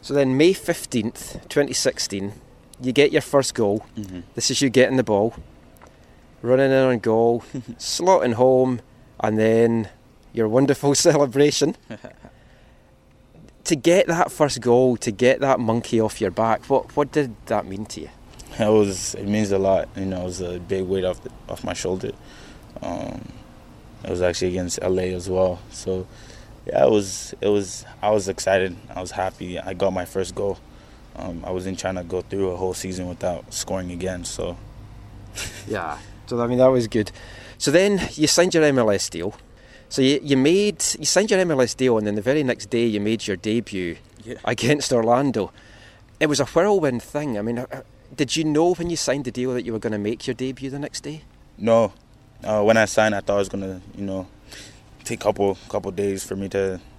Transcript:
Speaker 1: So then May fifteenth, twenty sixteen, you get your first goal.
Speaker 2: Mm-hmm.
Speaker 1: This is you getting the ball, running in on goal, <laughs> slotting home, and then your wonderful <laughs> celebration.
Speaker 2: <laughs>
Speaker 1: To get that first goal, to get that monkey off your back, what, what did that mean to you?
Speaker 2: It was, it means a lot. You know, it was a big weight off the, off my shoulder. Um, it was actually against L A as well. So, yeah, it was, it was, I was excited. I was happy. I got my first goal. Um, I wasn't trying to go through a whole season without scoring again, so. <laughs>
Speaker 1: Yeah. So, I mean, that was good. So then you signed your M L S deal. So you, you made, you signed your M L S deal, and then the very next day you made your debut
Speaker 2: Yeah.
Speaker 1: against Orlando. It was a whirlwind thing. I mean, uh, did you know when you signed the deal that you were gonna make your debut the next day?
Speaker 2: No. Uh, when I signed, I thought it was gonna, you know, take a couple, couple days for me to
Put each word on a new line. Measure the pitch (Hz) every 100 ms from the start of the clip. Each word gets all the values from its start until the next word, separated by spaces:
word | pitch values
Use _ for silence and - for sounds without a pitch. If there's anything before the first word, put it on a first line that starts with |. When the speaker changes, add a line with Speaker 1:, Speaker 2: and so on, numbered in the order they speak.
Speaker 1:
So | -
then | 143 135 131
May | 165
fifteenth, | 190 - 170 - 123 107 - - - -
twenty | - 143
sixteen, | - 135 - - 101 98 101 - - - -
you | 127
get | 127 143
your | 151
first | - 143 131
goal. | - 110 107 - -
Speaker 2:
Mm-hmm. | 95 90 87 -
Speaker 1:
This | -
is | 127
you | 139
getting | 123 127 131
the |
ball, | 117 101 110 - - - - - - - - - - -
running | 117 131 135
in |
on | 135 131 120
goal, | 113 110 117 120 -
<laughs> | 131 120 113
slotting | - - 175 190 123
home, | 110 127 127 131 123 - - - -
and | 110 110
then | 110 113 117 117 104 - _ _ -
your | 117 110
wonderful | 117 139 143 139
<laughs> | 143 175
celebration. | 147 143 127 147 - 139 - _
Speaker 2:
<laughs> | 107 - - - - - - - - _ _ _ _ _ - - _
Speaker 1:
To | - 156
get | 165 175 -
that | 170 -
first | - 147 127
goal, | 120 120 127 117
to | -
get | 98 120 131
that | 135 131
monkey | 113 113 - 117
off | 110 -
your | 101
back, | 85 113 110 -
what, | 135 - -
what | 143
did | 151 139 104 -
that | 107 87
mean | 95
to | 107 -
you? | 76 - - - - -
Speaker 2:
It | 107
was, | 110 101 95 -
it | 95 101
means | 104 104
a | 98
lot. | 95 95 85
You | - 95
know, | 92
it |
was | 90 90
a | 90 90
big | 87 95
weight | 92 95
off | 92 90
the, | - - -
off | -
my | 90
shoulder. | 90 92 92 107 - - - - - - -
Um, | - 85 - - - - - - - - - -
it | 87
was | 90
actually | 90 87 92
against | 90 87 -
L | 90 92
A | 92
as | 92 90
well. | 92 92 87 -
So, | - - 92 92 - - - - -
yeah, | - - 67
it |
was, | 107 98 95 - -
it | 104
was, | 104 95 - - -
I | 104
was | 107 95
excited. | 92 - 95 95 87 -
I | -
was | 92
happy. | - 92 - 90 90
I | -
got | 92 98
my | 92 87
first | - 92
goal. | - 101 92 - - - - - -
Um, | 92 87
I | 90
wasn't | 92 92 92
trying | 95 92
to |
go | 87 90
through | 90 98 95
a | 87
whole | 92
season | 90 98 92 90
without | 87 90 87 -
scoring | - - 95 90
again, | 87 92 90
so. | 87 - 87 87 - - - -
<laughs> | - - - - - - -
Speaker 1:
Yeah. | 107 82 76 - -
So, | - 120
I | 120
mean, | 123
that | 127
was | 131 113
good. | 113 107 - - - - -
So | -
then | 147 196 196 175
you | - 151
signed | - 180
your | 170
M | 151 135
L | 113
S | 98 -
deal. | 85 90 - - - - - -
So | -
you, | 131 143
you | 147 139
made, | 135 185 208 - - -
you | 147
signed | - 214
your | 196
M | 180
L | 143
S | 120
deal, | - 127 113
and | 107
then |
the | 104
very | 104 147
next | 135 120 101
day | 120
you | 117 104
made | 104 113 -
your | 92
debut | 110 113 110 95 87 82 - -
Speaker 2:
Yeah. | - 123
Speaker 1:
against | - 120 117 147 -
Orlando. | 127 110 120 139 117 92 - - - - - - -
It | 160
was | 143
a |
whirlwind | 135 - 196 202 151 123
thing. | - 147 151 107
I |
mean, | 107 117
uh, | 127 139 - - -
did | - 139 156
you |
know | 156 151 175
when | 180 170
you | 165
signed | - 139
the | 123
deal | 117 127
that | 123
you | 120
were | 110
gonna | 117 107
make | 104 117 -
your |
debut | 123 131 127 135
the | 139
next | 143 -
day? | 143 151 - - - -
Speaker 2:
No. | 110 117 107 - _ - _ -
Uh, | - 107
when | 104 110
I |
signed, | 107 - 107
I | 101
thought | - 101
it |
was | 98
gonna, | 101 95 92 92
you | -
know, | 98 95 92 - - - - - - -
take | - 113
a |
couple, | 104 101 101 95 -
couple | 104 95
days | 92 101 95
for | - 98
me | 98
to | 98 98 92 -